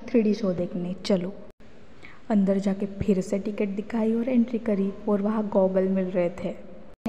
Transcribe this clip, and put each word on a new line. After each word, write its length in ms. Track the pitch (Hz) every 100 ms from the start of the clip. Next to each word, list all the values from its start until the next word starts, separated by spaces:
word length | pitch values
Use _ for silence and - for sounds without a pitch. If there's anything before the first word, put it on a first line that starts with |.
| -
थ्री 160 | 240
डी 120 | 214
शो 200 | 208 196
देखने, 420 | 175 175 - 175 185 -
चलो। 280 | 196 180 - - - - - - - - - -
अंदर 280 | 214 190 196
जाके 280 | 196 190 196
फिर 360 | - - 185
से 180 | 185 196
टिकट 280 | 202 208 214
दिखाई 460 | 196 208 233 220
और 160 | 226 240
एंट्री 300 | 254 233 220
करी 320 | 226 202 196 196 -
और 120 | 202
वहाँ 260 | 202 220 214
गॉगल 400 | 208 190 190 190
मिल 180 | 190 185
रहे 240 | 180 175
थे। 260 | - 180 - - - - -